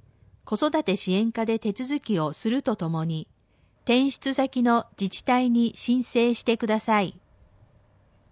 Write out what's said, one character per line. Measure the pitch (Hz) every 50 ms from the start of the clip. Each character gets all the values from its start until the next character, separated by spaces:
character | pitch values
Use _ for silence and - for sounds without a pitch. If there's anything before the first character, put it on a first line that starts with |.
| _ _ _ _ _ _ - _ _
子 | - 220
育 | 208 294 302 294 311 302
て | - 185
支 | 202 - 190 180
援 | 196 226 233
課 | - 233 226
で | 220 226 220
手 | - 214
続 | 196 - 254 254 294 277
き | - - 214 165
を | 156 147 147
す | - - 226
る | 240 277 -
と | 262 208
と | - 180 160
も | 165 160 160
に、 | 165 160 156 - - _ _ _ _ _ _ _ _ _ _ _
転 | - 233 254 269 277
出 | - - - 269 262
先 | - 269 269 - 254 240
の | 240 233 233 - - _ -
自 | 196 190
治 | - - -
体 | - 247 247 254 247
に | 233 233 233 233 -
申 | - - - 240 254 240
請 | - - 240 233 240 233
し | - -
て | 247 233
く | 226 240
だ | 208 214 220
さ | - - 220 208
い。 | 196 - - - _ _ _ _ - _ _ _ - _ _ _ _ _ _ _ _ _ _ _ _ _